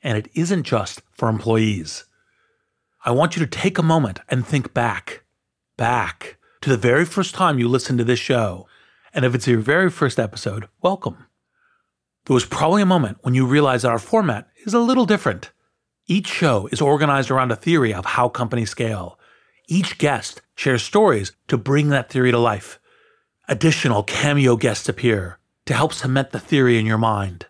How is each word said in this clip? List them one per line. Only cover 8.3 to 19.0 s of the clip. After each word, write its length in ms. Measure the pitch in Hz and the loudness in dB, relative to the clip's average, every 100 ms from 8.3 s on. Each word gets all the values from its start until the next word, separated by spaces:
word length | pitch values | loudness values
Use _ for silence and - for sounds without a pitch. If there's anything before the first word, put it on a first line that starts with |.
| 127 107 90 - _ _ _ _ | 0 0 -6 -14 _ _ _ _
And 100 | - | 0
if 120 | 127 123 | 0 0
it's 120 | 120 | 0
your 120 | 117 | 0
very 320 | 107 156 185 | 2 2 2
first 260 | 165 139 - | 0 -2 0
episode, 500 | 113 - - 101 104 _ | -4 -4 -8 -8 -12 _
welcome. 460 | 175 190 - 85 - _ _ _ _ _ _ _ _ _ - | -4 -2 -8 -12 -20 _ _ _ _ _ _ _ _ _ 0
There 80 | |
was 120 | 131 - | 0 0
probably 360 | - 156 196 | -2 0 2
a 60 | 196 | 4
moment 320 | 180 117 98 | 2 0 -4
when 140 | - 127 | -2 0
you 100 | 127 | 2
realized 380 | 143 147 127 | 4 4 2
that 80 | 127 | 0
our 80 | 117 | -2
format 480 | - 226 190 107 - _ - | 0 0 0 -2 -8 _ -2
is 80 | |
a 60 | 226 | 0
little 260 | 233 262 220 | 2 2 2
different. 460 | 208 - 90 - _ _ _ _ _ _ | 2 0 -6 -10 _ _ _ _ _ _
Each 200 | 190 - | -2 -2
show 400 | - 165 113 98 | -2 0 0 -2
is 100 | - | -2
organized 480 | 147 147 147 139 131 | 2 2 2 0 0
around 220 | 131 127 | 0 0
a 40 | 113 | -2
theory 380 | - 165 120 | 0 2 2
of 120 | 98 92 | -2 -4
how 240 | - 123 | 0 0
companies 420 | - 117 123 110 | 0 -4 -4 -4
scale. 480 | - 117 107 | -4 -4 -4